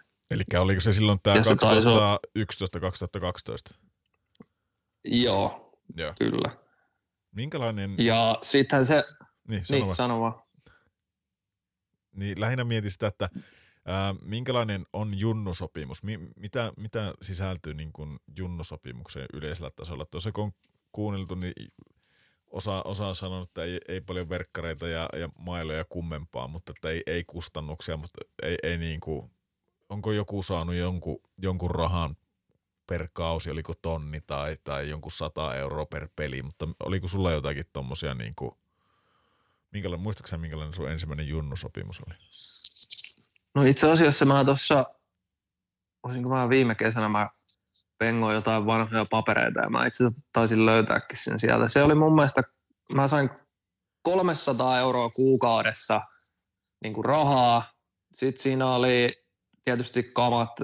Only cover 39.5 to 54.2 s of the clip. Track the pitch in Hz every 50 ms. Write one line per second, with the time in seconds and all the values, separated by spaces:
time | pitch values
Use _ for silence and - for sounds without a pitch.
39.5 | _ _ _ _ - 101 98 92 87 85 92 107 104 - - - - 82 82 80
40.5 | 78 78 76 76 80 87 71 67 78 80 85 80 73 73 78 71 76 80 76 71
41.5 | 65 - - - - 50 50 50 - - - - 85 _ _ - - - - -
42.5 | - - - - - - - - - - - - - _ _ _ _ _ _ _
43.5 | - 139 139 131 139 - - 156 160 160 170 147 143 - 151 139 139 139 131 139
44.5 | 139 135 - - 151 139 127 - - _ _ _ _ _ _ _ _ _ _ _
45.5 | _ _ _ _ _ _ _ _ _ _ - 123 127 127 123 127 131 131 123 120
46.5 | 131 135 131 117 110 - 117 113 113 117 107 107 104 104 104 - _ _ _ _
47.5 | _ _ _ _ _ _ _ _ _ - 113 117 113 117 113 110 107 110 101 113
48.5 | 113 107 104 107 113 113 113 107 113 113 107 - 110 110 110 - 104 - 117 -
49.5 | - - 113 - 117 120 123 123 - - 123 120 117 - - _ - 117 117 107
50.5 | 113 110 110 113 110 113 107 - - - - - - - - - - 110 113 113
51.5 | 117 117 117 120 - 139 143 147 151 151 156 160 156 156 143 143 - - 127 -
52.5 | _ _ _ _ _ _ _ - - 139 139 135 131 147 135 - - - _ _
53.5 | _ _ _ _ _ _ _ _ _ _ - 165 180 190